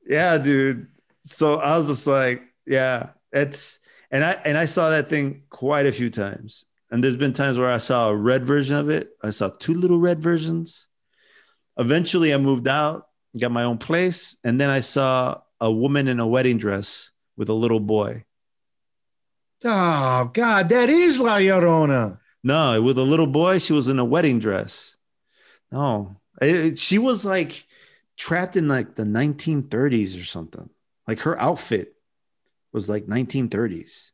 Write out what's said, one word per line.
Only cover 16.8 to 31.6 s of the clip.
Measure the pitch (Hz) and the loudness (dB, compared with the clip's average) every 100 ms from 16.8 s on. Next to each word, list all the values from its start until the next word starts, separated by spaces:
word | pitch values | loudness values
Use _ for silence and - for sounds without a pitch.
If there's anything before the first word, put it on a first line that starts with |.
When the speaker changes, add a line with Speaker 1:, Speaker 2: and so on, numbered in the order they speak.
| 104 - - _ _ - | -6 -10 -14 _ _ -8
Speaker 1:
with | 107 | -4
a | |
little | 110 117 113 | 0 2 0
boy. | 104 107 104 117 - _ _ _ _ _ _ _ _ _ _ _ _ _ | 0 0 -2 -8 -16 _ _ _ _ _ _ _ _ _ _ _ _ _
Speaker 2:
Oh, | 240 208 175 151 131 127 123 | -2 0 2 2 2 0 0
God, | 220 233 202 170 | 0 2 2 4
that | 240 247 | 4 4
is | 320 349 262 | 4 4 4
La | 240 208 | 2 4
Llorona. | 190 190 175 160 151 135 107 95 _ _ | 4 4 4 4 4 2 0 -6 _ _
Speaker 1:
No, | 123 151 147 110 | 0 2 4 4
with | 117 127 | 4 2
a | |
little | 131 160 156 | 2 4 2
boy, | 139 175 185 | 2 2 2
she | - | 2
was | 151 127 | 2 2
in | 135 | 0
a | 120 | 2
wedding | 156 160 120 | 2 2 2
dress. | 110 95 - - - _ _ _ _ _ _ _ _ | 0 -4 -6 -14 -18 _ _ _ _ _ _ _ _
No, | 131 143 107 98 98 _ - | -4 -2 -2 -6 -16 _ -2
it, | 139 175 | 0 2
it, | 160 - | 0 -2
she | - 196 | 0 2
was, | 254 233 | 2 0
like, | 208 190 147 - _ _ _ _ _ - | -2 -2 -4 -10 _ _ _ _ _ -14
trapped | - 170 185 190 | -4 -2 0 0
in, | 151 | 0
like, | 131 - - | 0 -2 -4
the | 107 | -2
nineteen | 107 147 143 - 151 | 0 0 -2 -2 -2
thirties | 139 113 139 120 98 90 | -2 -2 0 0 -2 -6
or | 87 | -12
something. | 85 80 - - _ _ _ - | -12 -14 -16 -20 _ _ _ -8
Like, | 113 | -4
her | 156 165 | -4 -2
outfit | 135 143 | -2 -2